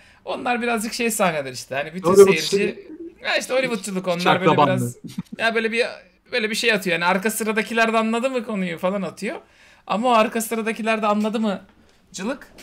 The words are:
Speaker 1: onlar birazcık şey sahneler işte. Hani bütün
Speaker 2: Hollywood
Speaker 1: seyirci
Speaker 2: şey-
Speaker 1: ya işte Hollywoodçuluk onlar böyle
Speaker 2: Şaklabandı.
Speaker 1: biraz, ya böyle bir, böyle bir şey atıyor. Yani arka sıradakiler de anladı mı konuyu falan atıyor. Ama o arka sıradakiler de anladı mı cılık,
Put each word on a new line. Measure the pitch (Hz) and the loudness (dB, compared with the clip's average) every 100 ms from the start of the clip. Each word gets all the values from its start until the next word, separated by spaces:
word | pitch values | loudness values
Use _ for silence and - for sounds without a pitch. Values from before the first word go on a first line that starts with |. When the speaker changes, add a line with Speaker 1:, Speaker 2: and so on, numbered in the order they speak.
| - _ | -14 _
Speaker 1:
onlar | - - 254 240 | -10 -6 -2 -2
birazcık | 240 233 220 | -2 -2 -4
şey | - 233 | -4 -2
sahneler | 220 190 156 135 | 0 0 0 -6
işte. | 123 - | -10 -8
Hani | 131 156 | -8 -6
bütün | 175 165 | -2 6
Speaker 2:
Hollywood | 196 196 | 10 10
Speaker 1:
seyirci | 160 - 202 | 8 2 0
Speaker 2:
şey- | 202 - - - - - | 0 -4 -12 -18 -18 -10
Speaker 1:
ya | - 320 | -4 -4
işte | 247 | 0
Hollywoodçuluk | 262 254 226 202 190 180 | 0 0 -2 -6 -6 -2
onlar | 175 175 156 | 0 2 2
böyle | 180 | 4
Speaker 2:
Şaklabandı. | 147 143 131 | 4 4 2
Speaker 1:
biraz, | 120 - - - - - | -2 -8 -14 -14 -14 -4
ya | 226 | -2
böyle | 226 214 | 0 -2
bir, | 233 208 95 - _ _ | -2 -4 -6 -18 _ _
böyle | 247 214 | -4 -2
bir | |
şey | 220 233 | 0 0
atıyor. | 214 190 | 0 0
Yani | 165 | 0
arka | 175 190 214 | 2 2 0
sıradakiler | 220 220 220 214 226 226 | -2 -2 -2 -2 0 2
de | 226 | 2
anladı | 220 233 262 | 0 0 -2
mı | 254 | -2
konuyu | 226 208 185 160 | -4 -4 -4 -4
falan | 185 202 | -4 -2
atıyor. | 170 - 208 359 - _ - _ - | -6 -8 -8 -10 -14 _ -20 _ -6
Ama | 190 254 | -2 2
o | |
arka | 233 240 226 | 2 2 -2
sıradakiler | 220 226 220 226 220 220 | -4 -4 -4 -4 -4 -2
de | 208 | 0
anladı | 208 214 220 | 0 0 -2
mı | 220 185 - _ _ _ _ | -2 -4 -8 _ _ _ _
cılık, | - 208 277 - - | -10 -8 -8 -12 -20